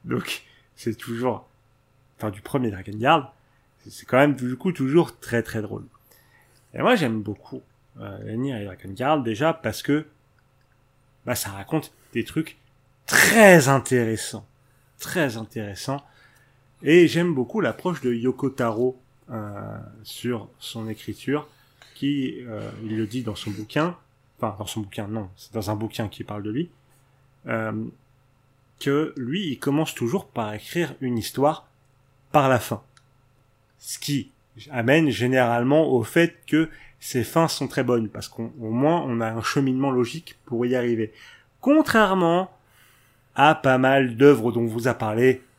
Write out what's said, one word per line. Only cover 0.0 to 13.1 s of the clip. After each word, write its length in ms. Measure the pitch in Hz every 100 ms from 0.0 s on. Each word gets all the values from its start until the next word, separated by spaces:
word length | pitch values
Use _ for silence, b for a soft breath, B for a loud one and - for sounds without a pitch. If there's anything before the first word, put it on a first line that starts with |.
Donc, 400 | 117 123 - - b b b _
c'est 180 | 117
toujours, 540 | 110 - 117 127 107 - _ _ _ _ _ _ _
enfin, 140 | 107
du 100 | 98
premier 300 | - 139 120
Drakengard, 640 | 98 95 104 123 160 131 _ _ _ _ _ -
C'est 180 | - -
quand 120 | 131
même, 160 | 147
du 220 | 123 123 127
coup, 160 | 185
toujours 460 | 170 131 160 151 -
très, 240 | - 117
très 200 | - 113
drôle. 220 | 104 101 101 _ _ b b b b b b
Et 60 | -
moi, 160 | 180 247
j'aime 260 | 135 110
beaucoup, 400 | 104 98 - 131 _ _ _ -
euh, 180 | 104 98
Lenir 320 | 107 110 139 117
et 80 |
Drakengard, 580 | 101 90 95 95 131 156
déjà 300 | 113 110 156
parce 300 | 165 - -
que, 240 | - 151 156 _ _ _ _ _ _ _ _ _ _ _ -
bah, 80 |
ça 160 | 120 101
raconte 420 | 98 98 156 - _ _
des 120 | 117
trucs 340 | 110 160 - - _ _ _ _
très 600 | -